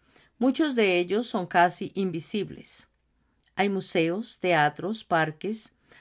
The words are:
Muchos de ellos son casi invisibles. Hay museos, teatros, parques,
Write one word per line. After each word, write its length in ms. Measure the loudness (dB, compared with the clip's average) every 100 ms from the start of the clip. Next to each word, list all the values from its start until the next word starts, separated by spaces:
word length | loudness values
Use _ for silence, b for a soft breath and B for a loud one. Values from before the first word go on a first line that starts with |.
| b b b -2
Muchos 360 | 0 2 0
de 240 | 2 2 2
ellos 280 | 2 -2 -2
son 200 | -4 0
casi 440 | 4 4 2 -8
invisibles. 920 | -4 -4 -4 -6 -6 -6 -10 -18 -20 -20 _ _ _ _ _ _ -2
Hay 140 | 0
museos, 680 | 0 -2 0 0 0 -6 -4
teatros, 640 | 2 4 4 0 -6 -6
parques, 680 | 0 0 0 -2 -6 -8 -10 b b b